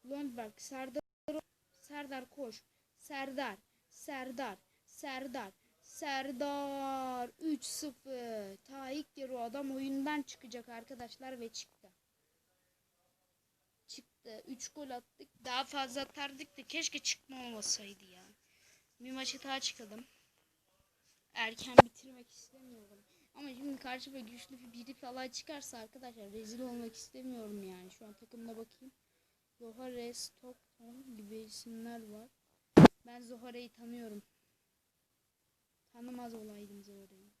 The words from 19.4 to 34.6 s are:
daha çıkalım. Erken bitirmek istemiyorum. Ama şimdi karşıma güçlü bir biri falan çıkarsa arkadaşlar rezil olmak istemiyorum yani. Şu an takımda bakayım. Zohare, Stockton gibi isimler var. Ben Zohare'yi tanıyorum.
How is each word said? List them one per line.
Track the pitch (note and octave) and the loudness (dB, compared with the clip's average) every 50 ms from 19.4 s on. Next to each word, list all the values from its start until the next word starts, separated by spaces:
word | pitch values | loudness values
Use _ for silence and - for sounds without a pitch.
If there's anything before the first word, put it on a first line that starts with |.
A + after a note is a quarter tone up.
| - | -2
daha | C#4 C4 C4 | -2 -2 0
çıkalım. | - - - - A#3 G3+ G#3 A3+ B3 - - - - _ _ _ _ _ _ _ _ _ _ _ _ _ _ _ _ - - _ _ _ - | 0 -2 -4 -4 -12 -12 -12 -12 -14 -14 -20 -20 -20 _ _ _ _ _ _ _ _ _ _ _ _ _ _ _ _ -20 -20 _ _ _ -2
Erken | - A3+ A3+ A3+ A#3 - C4 B3 B3 A#3+ | -2 -2 -2 -2 -6 -8 12 12 12 12
bitirmek | - - - B3+ C4 B3+ B3 A#3+ - | 12 6 -16 -18 -18 -18 -18 -20 -20
istemiyorum. | - - - - C4 C4 C4 B3+ A#3+ A3+ G#3 G3+ G3+ G3+ G#3 _ - - - - _ | -20 -20 -20 -20 -20 -20 -18 -18 -18 -18 -18 -20 -20 -20 -20 _ -20 -20 -20 -20 _
Ama | C#4 C#4+ C#4 | -10 -8 -8
şimdi | B3+ A#3+ C#4 C#4+ C4+ | -6 -4 -4 -4 -4
karşıma | B3+ - B3+ B3+ B3+ B3+ C#4 C4+ C4+ | -4 -4 -4 -4 -4 -6 -8 -8 -10
güçlü | A3+ G#3+ A#3+ A#3+ - - C4+ B3 | -10 -10 -12 -14 -14 -14 -16 -16
bir | B3 A#3+ A3+ | -16 -14 -12
biri | A#3+ A#3 B3+ B3+ | -12 -10 -10 -12
falan | - - B3 B3+ C4 C4 B3+ | -10 -10 -8 -6 -4 -4 -4
çıkarsa | B3+ - - - D4+ C#4+ C4+ - - | -6 -8 -8 -8 -8 -8 -8 -10 -10
arkadaşlar | A#3 A3 A3+ - C4+ C4 B3 A#3 A3+ G#3 G3+ | -12 -12 -14 -14 -14 -14 -14 -12 -12 -12 -10
rezil | G3+ A3 A3 G#3+ A3+ A#3+ | -10 -8 -8 -8 -6 -6
olmak | B3+ B3 A#3+ A#3+ A#3 A3+ A3+ | -4 -4 -4 -4 -6 -6 -8
istemiyorum | - - - - C4 B3+ C4 B3 A#3 A3 G#3 G#3 G3+ G3 | -10 -14 -12 -12 -10 -8 -6 -6 -6 -6 -6 -6 -6 -6
yani. | F#3+ F#3 F3+ F3+ F#3 | -8 -10 -12 -14 -18
Şu | - - A3+ | -18 -16 -18
an | G#3+ G#3 | -18 -18
takımda | - A#3 A3+ - A#3 A3+ A3+ A3+ | -20 -20 -16 -14 -12 -10 -10 -8
bakayım. | A3 A3+ A3+ - - B3+ C4 - _ _ _ _ _ _ _ _ _ _ _ _ _ | -10 -10 -12 -14 -20 -20 -20 -20 _ _ _ _ _ _ _ _ _ _ _ _ _
Zohare, | A#3+ A3+ A3 A#3 B3+ B3+ B3 B3 A#3 A#3+ A#3+ | -16 -14 -12 -10 -10 -8 -6 -6 -6 -6 -6
Stockton | - - - - - - B3+ B3+ _ _ _ _ _ A#3 A#3 A#3+ B3+ C4+ C4 A#3+ | -8 -10 -10 -12 -16 -18 -18 -18 _ _ _ _ _ -20 -18 -16 -14 -14 -12 -12
gibi | G#3+ G#3 G3+ A3 | -12 -10 -8 -8
isimler | A3 A3 G#3+ G#3+ - - A#3+ A3+ A3+ A3+ A#3 A#3 A#3 A3 | -10 -8 -8 -10 -12 -10 -10 -10 -8 -8 -8 -8 -8 -10
var. | G#3 G#3 G#3+ A3+ C4 _ _ _ _ _ _ _ _ _ - - - - _ _ | -10 -12 -14 -14 -16 _ _ _ _ _ _ _ _ _ 12 12 12 12 _ _
Ben | A#3+ A#3+ B3 | -18 -16 -16
Zohare'yi | B3 A#3 B3 A3+ A#3 B3 A#3+ A#3+ B3 A#3 | -14 -14 -14 -12 -12 -10 -10 -10 -10 -12
tanıyorum. | - A#3 A#3+ A#3 A#3+ A#3+ A#3 A3 G#3 G#3 - _ _ _ _ _ _ _ | -14 -14 -10 -10 -8 -8 -8 -10 -10 -12 -14 _ _ _ _ _ _ _